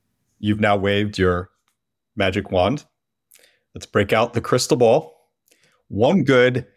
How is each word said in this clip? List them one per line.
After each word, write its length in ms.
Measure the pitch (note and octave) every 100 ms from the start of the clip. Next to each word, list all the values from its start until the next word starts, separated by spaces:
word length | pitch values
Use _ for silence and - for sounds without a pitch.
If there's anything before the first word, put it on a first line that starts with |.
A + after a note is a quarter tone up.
| _ _ _ -
You've 220 | G#2 G#2
now 160 | G#2+ G2+
waved 420 | G2 G2+ G#2 G#2
your 320 | F#2 F2+ F#2 _ _ _ _ _ _ -
magic 340 | F#2+ G2 -
wand. 340 | F#2 F#2+ C#3+ - _ _ _ _ _ _ _ _
Let's 120 | G2+ -
break 260 | G#2+ G2
out 200 | A2+ A#2
the 60 | A#2
crystal 360 | - B2+ - C#3+
ball. 520 | A#2+ C3 - _ _ _ _ _ _ _ -
One 340 | G2 B2 F#3
good 440 | C#3 C3 B2 B2 -